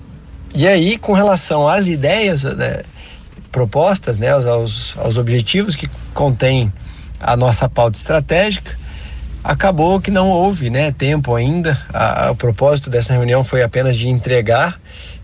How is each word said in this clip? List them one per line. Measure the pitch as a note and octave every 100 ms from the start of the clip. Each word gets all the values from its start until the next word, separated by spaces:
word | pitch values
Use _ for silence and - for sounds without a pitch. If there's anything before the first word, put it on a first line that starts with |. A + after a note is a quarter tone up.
| - - - - -
e | - C4+
aí, | D4 E3+ A3+
com | -
relação | G3 G#3 F#3 - D3+ D3
às | G3 F#3+
ideias, | D#3 C#3 A3+ G#3 D3+
né, | C3+ C3 A#2+ - - - - - - - -
propostas, | B2 A#2 C3+ F3+ F#3+ - A2
né, | A#2+
aos, | C#3 A#2+
aos, | A#2+ A#2 G#2 - -
aos | A#2+ A2+
objetivos | A#2 B2 A2 F#3 G#3 D3
que | C#3 - -
contém | - C#3+ A#2+ C3 C3 A2+ - - - - -
a | - A#2+
nossa | B2+ A2 C3
pauta | - A#2 G#2+
estratégica, | - D#3 C#3 D#3+ G#3+ F#3+ - - - - - - - -
acabou | - C#3+ G3 E3 E3 F#3+
que | F#3+
não | G3 F#3+
houve, | F3 F#3+ F#3+ B2
né, | B2 D3+
tempo | B2+ C3+ D3+ C3+
ainda. | A#2 B2+ E3+ E3 C#3 -
A, | A2+ A2+ - B2+
a, |
o | B2
propósito | A#2+ G#2 C#3 D3 C#3
dessa | A#2+ A#2
reunião | B2+ A#2+ B2+ C3
foi | C3
apenas | A#2 B2+ C3 A#2+
de | A#2+
entregar, | B2+ A#2+ B2 A2 A#2 E3+ F3 - - - -